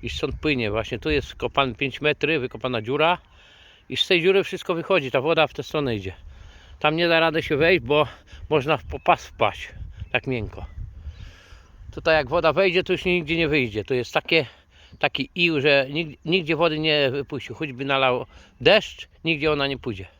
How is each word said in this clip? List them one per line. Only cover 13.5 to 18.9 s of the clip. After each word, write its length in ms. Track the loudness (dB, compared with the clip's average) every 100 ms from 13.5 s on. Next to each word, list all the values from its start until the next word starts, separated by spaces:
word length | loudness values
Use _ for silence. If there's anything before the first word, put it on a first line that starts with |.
| 2 0 -2
To 100 | -2
jest 200 | -2 0
takie, 320 | -4 2 0 0 -10 _ _ -20 -4
taki 320 | -4 -2 -6
ił, 260 | 0 2 2
że 260 | 4 4 2
nig-, 280 | -4 -6 -10
nigdzie 320 | -2 -2 0 2
wody 220 | 2 2
nie 320 | 0 2 2
wypuści. 440 | 0 -6 -8 -10
Choćby 300 | -8 -8 -6
nalał 420 | -2 2 2 2 -4 -16 -20 _
deszcz, 480 | 4 4 2